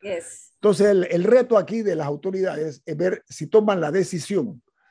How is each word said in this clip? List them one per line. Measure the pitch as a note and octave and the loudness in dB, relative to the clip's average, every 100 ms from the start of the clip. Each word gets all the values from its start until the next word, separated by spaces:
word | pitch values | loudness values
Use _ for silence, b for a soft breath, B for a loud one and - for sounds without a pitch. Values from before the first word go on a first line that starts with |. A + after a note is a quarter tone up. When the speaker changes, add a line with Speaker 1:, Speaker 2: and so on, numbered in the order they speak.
Speaker 1:
Yes. | G3+ F3 - - - | -10 -10 -12 -20 -20
Speaker 2:
Entonces, | _ G#3 G3 G3+ | _ 0 4 4
el, | G3 F3 | 4 2
el | E3+ | 0
reto | G3 B3+ B3 A3 | 4 4 4 0
aquí | D3 A3+ | 0 -4
de | G#3 D#3+ | -2 -4
las | C#3+ | -4
autoridades | D3 F#3+ F#3+ F#3 D3+ D#3 C#3 | -6 -6 -4 -4 -4 -8 -10
es | - D3+ | -10 -4
ver | F#3 - - | -2 -4 -10
si | - D#3 | -14 0
toman | G#3+ G#3+ F#3+ | 2 4 0
la | D3+ | 0
decisión, | F3+ F3+ F3 - G3 B2+ B2 _ _ _ | -2 -2 -4 -4 -4 -4 -8 _ _ _